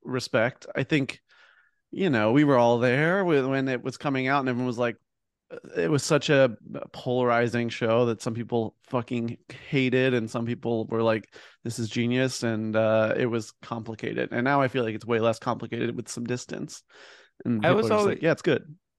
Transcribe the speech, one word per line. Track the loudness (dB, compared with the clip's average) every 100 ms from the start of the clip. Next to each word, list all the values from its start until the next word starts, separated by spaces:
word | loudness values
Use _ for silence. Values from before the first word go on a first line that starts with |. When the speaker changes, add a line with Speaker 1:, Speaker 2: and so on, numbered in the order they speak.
Speaker 1:
respect. | -8 -6 -2 0 0 -2 -10 -6
I |
think, | 0 0 0 -8 _ _ -20 _ _ _ -12
you | -2 0
know, | 2 4
we | 4
were | 6 6
all | 6 4
there | 2 2 2 0
with, | 2 2 2
when | -2 -2
it | -4
was | -6 -6
coming | -4 -2 0
out, | 0
and | 0
everyone | -2 -2
was | -2
like, | -2 -4 _ _ _ _ -20 -18 -10 -2
it | 0
was | 2
such | 2 0 4
a | 4 4 2 -12 -12 -12
polarizing | -10 -2 0 2 4 2 0 -2
show | -2 2 4 2
that | 0
some | -4
people | -6 -2 -2 -2 _
fucking | -6 -4 -2 -4 -4 -8 -16 -18 -2
hated | 0 2 2 2
and | 2 -2
some | -4 -4
people | -4 -2 -2 -2
were | 0
like, | 2 2 -2 -20 -20 _ -10
"This | -6
is | -4
genius," | 0 0 2 0 -2
and, | -4 -2 -2
uh, | 2 4 4 2 0
it | 0
was | -2 -6 -14
complicated. | -10 -10 -10 -8 -6 -4 -4
And | -2 0
now | 2
I | 2
feel | 0 -2
like | -4
it's | -2
way | 0
less | 2 0
complicated | -4 -6 -6 -4 -4
with | -4 -10
some | -8
distance. | -6 -6 -8 -10 -10 -14 _ -20 -20 -20 _ _
And | -4 0 2
Speaker 2:
I |
Speaker 1:
people | 2
Speaker 2:
was | 2
Speaker 1:
are |
just | 2
Speaker 2:
always | 2 0
Speaker 1:
like, |
"Yeah, | 0
it's | 0
good." | 2 0 -2 -20 _